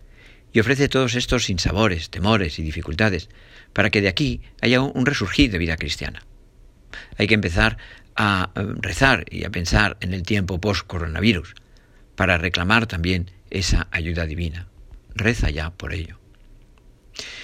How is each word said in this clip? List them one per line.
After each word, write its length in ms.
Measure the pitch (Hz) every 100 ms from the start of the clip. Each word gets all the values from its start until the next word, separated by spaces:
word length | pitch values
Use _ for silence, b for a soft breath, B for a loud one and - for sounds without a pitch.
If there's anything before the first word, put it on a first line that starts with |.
| b b b b b
y 60 | 117
ofrece 280 | 110 135 135
todos 280 | 135 127 120
estos 300 | - 123 -
sinsabores, 640 | 90 92 87 110 80 -
temores 500 | - 98 110 82 -
y 40 |
dificultades, 640 | 78 80 76 80 107 85 - B B B B
para 160 | - 104
que 120 | 107
de 60 | 98
aquí 340 | 92 139 117 b b
haya 200 | 117 127
un, 100 | 135
un 120 | 135 127
resurgir 460 | 143 101 - 135
de 60 | 87
vida 200 | 82 78
cristiana. 460 | 73 - 71 - - - - - - _ - B B B
Hay 100 | 104
que 60 |
empezar 440 | 107 101 87 110 110 B B B -
a, 360 | 104 95 92 -
eh, 60 | 101 -
rezar 460 | 92 87 135 107 -
y 140 | - 80
a 40 |
pensar 480 | 92 87 107 104 -
en 140 | 92
el 80 | 92
tiempo 400 | 85 104 87 90
post-coronavirus, 920 | 104 92 - 87 82 80 107 90 - - b b b b b -
para 220 | 95 87
reclamar 480 | 90 90 90 113 113
también 460 | 90 85 92 87 - -
esa 380 | 98 - - -
ayuda 380 | 82 80 85 82
divina. 400 | 80 82 85 90 - - - - -
Reza 340 | 101 117 80
ya 220 | 76 80
por 220 | - -
ello. 260 | 85 82 - - - - - - - - - - B B B